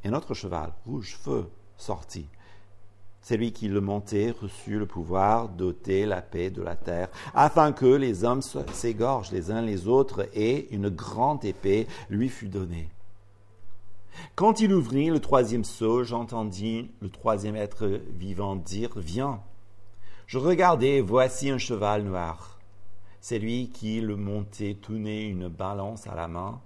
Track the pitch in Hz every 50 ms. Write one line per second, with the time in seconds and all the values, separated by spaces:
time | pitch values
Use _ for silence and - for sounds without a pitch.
0 | - 98 113 151 160 - - - - 92 87 82 78 82 80 - - 113 139 143
1 | 101 - - - - 143 135 117 92 - - - - - - - - - 101 78
2 | - - - 85 73 71 - - - - - - - - - - - - - -
3 | - - - - - - 120 104 117 117 107 - 107 101 98 104 101 98 101 104
4 | 104 - 110 101 104 117 117 - 110 98 - - - - 104 107 104 90 - 87
5 | 82 80 90 95 98 104 110 117 117 110 92 87 92 92 87 - - 101 95 95
6 | 104 107 98 90 - - - 87 87 95 92 95 90 85 87 - - 90 87 85
7 | 92 - - - - - - - 139 151 - 165 151 151 135 - 131 127 131 143
8 | 135 127 104 87 101 120 123 135 131 - - 139 135 - - - - 120 113 101
9 | 113 123 135 123 98 90 101 95 82 87 107 113 117 110 104 92 87 104 123 135
10 | 135 - - 107 98 - - 104 107 113 131 151 - - - 101 98 101 92 78
11 | - - - 107 120 139 151 139 - 104 90 - - 98 98 107 110 113 - -
12 | - - - 104 123 131 123 - 113 101 95 101 92 87 85 82 80 - - -
13 | - - - - - - - - - - - - - - - - - - - -
14 | - - - 165 170 - - - 185 220 220 214 220 202 196 180 135 110 127 139
15 | 147 165 165 147 - - 143 131 127 107 117 120 107 - - - 113 110 113 123
16 | 123 110 117 117 117 110 120 117 110 107 92 92 104 113 113 113 123 - - -
17 | 101 92 - - - 113 110 98 101 107 107 110 104 101 - - 110 101 98 -
18 | - - 98 95 90 98 95 87 101 98 95 95 80 92 92 101 117 117 101 113
19 | 87 78 85 117 135 143 131 101 101 - - - - - - - - - - -
20 | - - - - - - - 131 131 170 185 165 185 180 170 123 120 135 139 139
21 | 120 90 110 131 131 131 127 - 139 139 135 123 - - 123 101 101 101 104 107
22 | 104 98 92 90 87 82 82 - - - - - - - - - - - - -
23 | - - - - - - 120 110 107 113 117 123 127 120 - - 107 107 110 113
24 | 113 107 104 101 101 101 104 104 104 104 - - 107 101 101 101 - - 110 110
25 | 107 107 107 107 107 107 98 92 90 87 82 80 95 95 101 101 98 101 113 104
26 | - 104 90 82 85 82 82 87 92 98 117 123 -